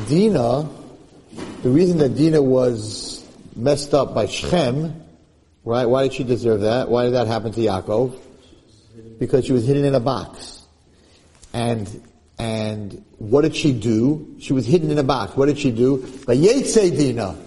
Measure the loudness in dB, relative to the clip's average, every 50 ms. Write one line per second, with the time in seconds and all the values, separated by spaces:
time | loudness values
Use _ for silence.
0 | -4 0 2 4 4 4 4 2 2 2 0 0 -2 -6 -10 -16 -20 -20 -20 -20
1 | -20 -20 -20 -20 -20 -20 -16 -16 -14 -14 -14 -4 0 2 4 4 4 4 4 2
2 | 2 0 2 2 2 2 4 2 2 4 2 2 2 0 0 -4 -8 -10 -12 -12
3 | -12 -12 -14 -16 -18 -20 -20 -20 -20 -20 -12 -4 0 0 0 0 0 0 0 0
4 | 0 0 0 -2 -2 -2 -4 -6 -4 0 0 0 0 0 -2 -2 -4 -6 -8 -12
5 | -16 -20 -20 _ _ _ _ _ _ _ _ _ _ -2 -2 0 2 2 2 2
6 | 2 0 -2 -4 -2 -2 -2 0 2 0 0 2 2 0 0 0 0 0 0 0
7 | 2 2 0 0 0 0 -2 -2 -4 -4 -4 -2 0 0 0 -2 -2 -2 0 0
8 | 0 -2 -4 -12 -18 -20 -20 _ _ _ -20 _ _ _ _ _ _ _ -20 -20
9 | -20 -20 -8 -8 -2 0 2 0 2 2 0 0 2 2 2 2 2 2 2 0
10 | 0 0 -2 -4 -6 -10 -14 -18 -18 -18 -20 -20 -20 _ _ _ _ _ _ _
11 | _ _ _ _ _ _ _ _ -20 -10 -6 -4 -2 -2 -2 -2 -4 -8 -12 -16
12 | -18 -20 _ _ _ _ _ -8 -6 -6 -4 -4 -4 -4 -6 -6 -10 -12 -14 -16
13 | -20 _ -18 -14 -2 2 4 4 4 2 0 0 0 0 0 2 0 0 2 2
14 | 2 2 0 -2 -6 -14 -18 -18 -4 -2 -2 -2 2 2 2 2 2 0 0 0
15 | 0 0 0 -2 -4 -4 0 2 2 2 2 0 0 -2 2 2 2 2 2 0
16 | -4 -10 -14 -12 -4 0 2 4 4 4 4 4 0 2 2 4 4 4 2 2
17 | 0 0 0 -2 -4 -6 -6 -10 -14